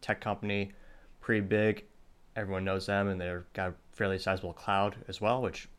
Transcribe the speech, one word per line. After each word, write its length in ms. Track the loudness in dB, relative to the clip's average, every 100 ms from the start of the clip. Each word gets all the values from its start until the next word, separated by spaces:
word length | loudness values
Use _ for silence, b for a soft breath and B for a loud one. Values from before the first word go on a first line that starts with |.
tech 220 | -4 -2
company, 500 | -2 -2 -2 -2 -2 B B B B -6
pretty 220 | 2 2
big. 420 | 4 4 4 2 -4 -20 -20 -20 -10
Everyone 300 | -6 -2 -2
knows 220 | 0 0 0
them, 220 | 2 2
and 120 | 0
they've 240 | -2 -6 -6
got 160 | -4 -4
a 60 | -6 -10
fairly 260 | -2 0 0
sizable 360 | 0 -2 -4
cloud 420 | -4 2 4 4 0 -10
as 140 | -2
well, 220 | 0 2
which 260 | 0 -4 -12